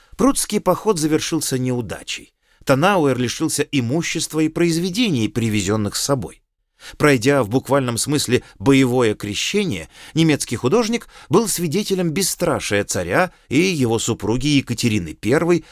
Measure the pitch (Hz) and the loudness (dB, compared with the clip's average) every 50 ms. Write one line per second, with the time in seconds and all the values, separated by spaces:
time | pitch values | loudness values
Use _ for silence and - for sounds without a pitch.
0 | _ _ - - 208 269 269 - - - 208 202 - 185 175 - - 214 214 160 | _ _ -4 0 2 2 2 2 -2 -2 -2 0 0 0 0 2 0 0 0 0
1 | 151 151 156 151 - - 170 156 - - 139 123 127 127 123 123 117 85 85 73 | 0 0 0 0 0 -2 -4 -4 -2 -2 -2 -2 -2 -2 -4 -4 -6 -8 -10 -12
2 | - - - - - - _ _ _ _ _ _ - - 135 131 165 196 208 185 | -10 -10 -12 -12 -12 -16 _ _ _ _ _ _ -2 0 2 4 4 4 4 4
3 | 147 139 123 117 123 117 - - 160 156 - - 143 - - 135 117 113 135 170 | 2 2 2 0 0 -2 -2 -2 -4 -2 -2 -2 -2 -2 -2 -2 0 0 -2 -2
4 | 160 - - 165 156 - - 156 156 156 156 165 175 170 160 165 175 190 175 220 | -2 -2 -4 -6 -6 -4 -2 -2 -2 0 0 0 0 2 2 0 -2 -2 -2 0
5 | 254 214 160 120 110 104 - 117 113 113 104 107 92 95 107 110 104 98 - - | 0 0 2 0 0 0 -2 -2 -2 0 0 0 0 0 0 0 -2 -2 -4 -4
6 | - - 143 131 107 71 - - _ _ _ _ _ _ _ _ - - - - | -2 -2 -2 -2 -4 -6 -12 -16 _ _ _ _ _ _ _ _ -20 -18 -4 0
7 | 143 147 139 117 110 135 143 139 117 95 113 131 - - 135 143 131 123 117 110 | 4 4 4 4 4 2 2 2 2 0 0 -2 0 0 0 0 0 0 -2 -4
8 | - 131 147 143 - - 123 113 - - - - 98 131 139 135 135 123 123 131 | -2 -2 -2 -2 0 0 0 0 0 -4 -12 -2 2 4 4 6 4 4 2 2
9 | 123 110 101 - - 104 101 - - - - 208 208 170 107 85 76 - _ - | 2 0 0 -2 -6 -8 -6 -6 -4 -2 -2 -2 -2 -2 -4 -6 -10 -12 _ -20
10 | - - - 156 165 160 147 - - - 123 110 - 123 175 240 233 208 233 233 | -20 -4 0 2 4 4 4 2 0 -4 -4 -4 0 0 2 2 2 0 -2 -6
11 | - - - - - - - 208 233 196 - - 175 165 139 202 208 - 196 185 | -6 -10 -20 -20 -4 0 2 2 2 2 0 -2 -2 -2 -2 -2 -2 -2 -2 -2
12 | 180 165 143 190 185 - - - 175 165 131 101 - - 104 101 104 - - 104 | 0 -2 -2 -2 -2 -4 -4 -2 -2 -2 -2 -2 -2 -2 -2 -2 0 -2 -4 -4
13 | 87 85 101 156 185 175 - _ _ - 113 143 180 190 180 147 127 113 113 110 | -4 -2 0 0 -2 -2 -4 _ _ -2 0 2 2 2 0 0 0 2 2 0
14 | - 120 113 - - 123 113 127 131 151 147 135 120 - 120 - - 120 107 104 | 0 -2 -4 -2 -2 -2 -2 0 0 2 2 2 2 0 -2 -2 0 0 0 0
15 | 87 78 76 - - 104 131 160 170 165 180 160 - - | -2 -4 -8 -6 -2 0 0 2 2 2 0 0 -2 -6